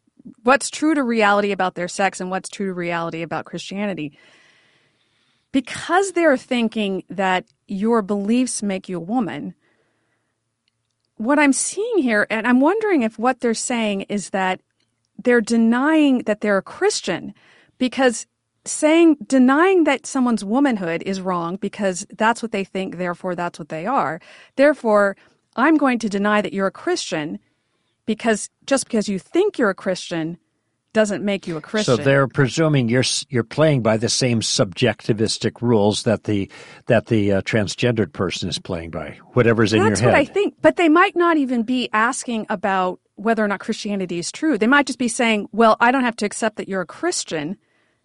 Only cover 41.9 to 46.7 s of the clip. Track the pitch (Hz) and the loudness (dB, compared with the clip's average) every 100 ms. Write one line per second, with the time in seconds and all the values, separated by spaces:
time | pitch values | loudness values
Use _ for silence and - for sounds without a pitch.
41.9 | 214 226 262 - 233 208 208 208 190 185 | 0 0 -2 -6 -6 -4 -4 -2 0 -2
42.9 | 180 _ - 214 220 208 190 - 220 214 | -4 _ -8 -2 0 0 -4 -6 -8 -6
43.9 | 202 185 175 175 - 320 226 240 285 285 | -6 -4 -6 -8 -4 -2 2 4 4 2
44.9 | 254 247 - 226 214 196 202 226 - 233 | -2 -4 0 0 0 -2 2 4 6 2
45.9 | 269 247 226 208 - 220 214 185 | 2 0 -2 -6 -4 -6 -4 -6